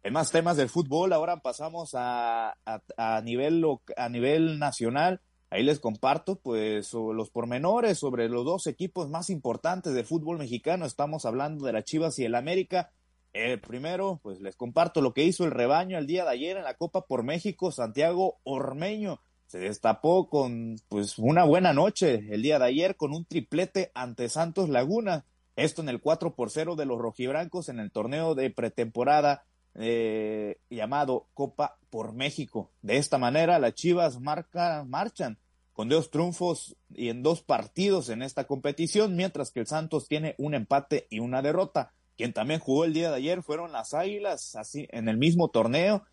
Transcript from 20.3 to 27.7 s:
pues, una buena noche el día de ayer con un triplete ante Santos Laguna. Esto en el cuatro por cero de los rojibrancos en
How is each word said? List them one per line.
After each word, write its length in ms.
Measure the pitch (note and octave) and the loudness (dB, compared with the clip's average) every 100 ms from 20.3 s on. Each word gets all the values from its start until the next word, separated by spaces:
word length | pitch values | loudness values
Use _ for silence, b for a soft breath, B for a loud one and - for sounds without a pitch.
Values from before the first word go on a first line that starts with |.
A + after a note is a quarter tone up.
| D3 C3 A#2 A2+ A2+ _ | 0 0 -2 -6 -10 _
pues, 300 | G#2 G2+ - | -2 -2 0
una 240 | A#2 E3 | 4 6
buena 300 | E3 E3+ F#3 | 8 8 6
noche 520 | C#3 F#3+ - E3+ A#2 G#2 | 6 4 4 2 2 0
el 100 | G#2+ | -2
día 160 | C3+ D3+ | 2 4
de 80 | |
ayer 300 | B2 C#3 F#3 | 4 4 0
con 180 | F#3+ D3 | 0 -4
un 120 | D#3 | -4
triplete 680 | E3+ D#3 A2+ D3+ F#3 G3 F#3 | -4 -6 -2 -2 0 -2 -4
ante 360 | B2 B2 A2+ A#2+ | -6 -10 -4 -4
Santos 380 | D3+ E3+ E3 F3 | -2 -2 0 2
Laguna. 580 | B2+ C3+ A3 G#3 D#3+ _ _ _ | 2 2 0 0 -4 _ _ _
Esto 260 | - D3 - | -2 -2 0
en 80 | D3+ | -6
el 120 | A#2 | -2
cuatro 320 | D3 D#3+ E3 | 0 0 -2
por 160 | B2+ A2 | -4 -4
cero 260 | D3+ E3 | -2 -4
de 100 | D#3+ | -2
los 120 | C#3 A#2 | -2 -2
rojibrancos 720 | A2+ - B2 D3+ F3 F3+ | -4 -4 -4 -4 -4 -8
en 100 | D#3 | -8